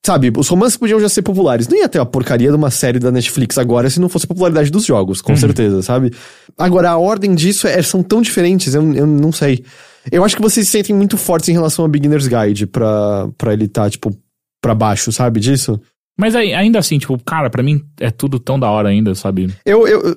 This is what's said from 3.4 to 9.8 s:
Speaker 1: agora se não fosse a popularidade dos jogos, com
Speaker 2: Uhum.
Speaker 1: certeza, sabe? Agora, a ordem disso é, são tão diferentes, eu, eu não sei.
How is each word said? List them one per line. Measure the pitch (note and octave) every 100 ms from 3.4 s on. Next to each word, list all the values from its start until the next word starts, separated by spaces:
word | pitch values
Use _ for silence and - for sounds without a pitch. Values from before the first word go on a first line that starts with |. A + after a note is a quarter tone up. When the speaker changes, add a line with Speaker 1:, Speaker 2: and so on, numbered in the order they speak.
| A#2 -
Speaker 1:
agora | B2 A#2+ C3
se | C3
não | F3+
fosse | F3+
a | -
popularidade | F3 F3+ D#3 D3
dos | F3
jogos, | G#3 A#2+ F#2+ F#2+
com | -
Speaker 2:
Uhum. | C#3+
Speaker 1:
certeza, | A2+ G2 G#2+ G2
sabe? | F#2 B2+ B2+ A#2+ - - - -
Agora, | F3+ F3+ F3
a | E3
ordem | F3+ G#3+ G3+
disso | F3 E3+ G3+ G3+
é, | E3+
são | - F#3+
tão | F3+ A3
diferentes, | A3+ - F3 F#3+ C#3+
eu, | C#3+ D#3
eu | C3+ D3+
não | D3 D3+
sei. | D#3 C#3+ B2+ - -